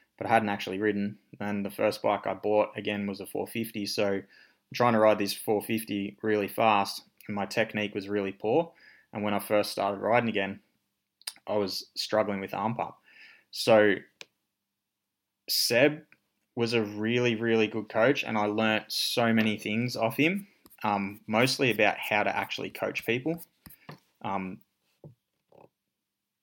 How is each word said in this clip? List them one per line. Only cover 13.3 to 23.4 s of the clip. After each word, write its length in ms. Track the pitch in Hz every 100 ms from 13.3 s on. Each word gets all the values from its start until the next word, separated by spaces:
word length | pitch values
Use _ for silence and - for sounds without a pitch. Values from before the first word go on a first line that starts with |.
| - _
So 440 | - - 110 107 95 - _ - _ _ _ _ _ _ _ _ _ _ _ -
Seb 520 | - - 120 147 151 - _ _ _ _ -
was 180 | 117
a 80 | 117
really, 540 | 104 104 110 120 123 107
really 320 | 117 113 107
good 220 | 110 104
coach, 340 | 113 120 143
and 140 | - 110
I 80 | 104
learnt 400 | 107 110 107 -
so 440 | - - - 117
many 260 | 113 110 101
things 380 | 110 110 123 113
off 220 | 113 127
him, 300 | 156 196 - _ - -
um, 380 | 107 101 98 101 -
mostly 440 | 107 131 - 135
about 260 | 107 104 -
how 260 | - 107
to 120 | 98 95
actually 360 | 98 - 95
coach 340 | - 104 101 -
people. 380 | 120 139 175